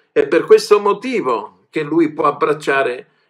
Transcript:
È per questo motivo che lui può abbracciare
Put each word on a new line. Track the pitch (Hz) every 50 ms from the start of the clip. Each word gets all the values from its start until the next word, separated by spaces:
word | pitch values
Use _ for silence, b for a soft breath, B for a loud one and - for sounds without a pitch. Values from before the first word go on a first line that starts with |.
| b b
È | - 151 147
per | 143 170 160 160
questo | - 220 214 214 - 208 202
motivo | 202 202 196 185 - 262 247 196 139 127 117 104 104 - - _ _ _
che | - 160 151
lui | 143 156 170 160 147
può | 147 160 160
abbracciare | 147 139 - 160 151 147 151 - 143 139 139 135 127 - 131 - _ _ _ _